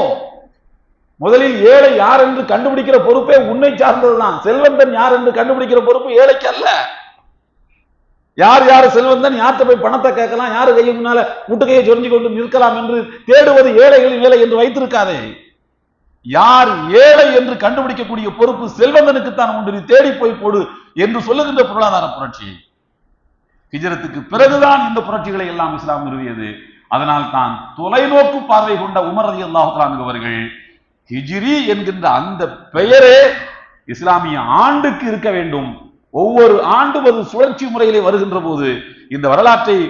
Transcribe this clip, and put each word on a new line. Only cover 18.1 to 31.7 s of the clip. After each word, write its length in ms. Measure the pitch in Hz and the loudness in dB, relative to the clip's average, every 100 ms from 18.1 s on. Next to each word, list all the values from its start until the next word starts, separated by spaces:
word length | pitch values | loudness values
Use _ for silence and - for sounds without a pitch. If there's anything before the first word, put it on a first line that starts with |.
| 226 208 | -10 -10
பொறுப்பு 340 | - 233 233 233 | 0 0 0 -10
செல்வந்தனுக்குத்தான் 800 | - 247 302 285 269 247 220 226 | -2 2 4 2 0 -4 -4 -4
உண்டு, 200 | 214 202 | -4 -8
நீ 80 | 202 175 | -10 2
தேடி 280 | 254 277 | 4 4
போய் 260 | 269 233 185 | 0 -4 -4
போடு 220 | 202 202 180 - _ - | -4 -4 -6 -10 _ -4
என்று 220 | 202 233 | -4 -4
சொல்லுகின்ற 420 | 220 262 294 262 | -4 -2 -2 -2
பொருளாதார 420 | 247 202 214 185 165 | -2 0 -2 -2 -4
புரட்சி. 420 | - 135 - 101 90 _ _ _ _ _ _ _ _ _ _ _ | -8 -14 -14 -20 -20 _ _ _ _ _ _ _ _ _ _ _
ஹிஜ்ரத்துக்கு 480 | 147 175 170 160 143 - | -10 -8 -10 -12 -14 -8
பிறகுதான் 560 | 220 269 285 285 277 | 2 2 4 2 2
இந்த 160 | 277 226 | -2 -6
புரட்சிகளை 460 | 214 214 202 190 180 | -6 -8 -8 -8 -8
எல்லாம் 280 | 170 165 151 | -6 -6 -6
இஸ்லாம் 320 | 151 147 143 | -8 -8 -8
நிறுவியது. 420 | 131 127 113 107 104 - _ _ | -10 -10 -12 -12 -14 -20 _ _
அதனால் 360 | 127 147 147 143 | -6 -4 -4 -4
தான் 240 | 135 123 113 - | -6 -6 -8 -16
தொலைநோக்கு 680 | - 175 247 277 285 285 277 | -12 -4 -2 2 2 2 -2
பார்வை 340 | - 214 214 196 | -2 -2 0 -4
கொண்ட 220 | 190 185 | -4 -6
உமர் 260 | 175 196 214 | -4 -4 -6
ரலியல்லாஹு 400 | 185 180 165 147 | -6 -6 -2 -2
தஆலா 180 | 151 143 | -2 -6
அன்ஹு 180 | 135 123 | -6 -10
அவர்கள் 340 | 120 117 113 113 - _ _ _ _ _ | -10 -8 -8 -10 -14 _ _ _ _ _
ஹிஜ்ரி 440 | 123 139 196 226 294 | -14 -10 -8 -4 -4
என்கின்ற 400 | 240 | -2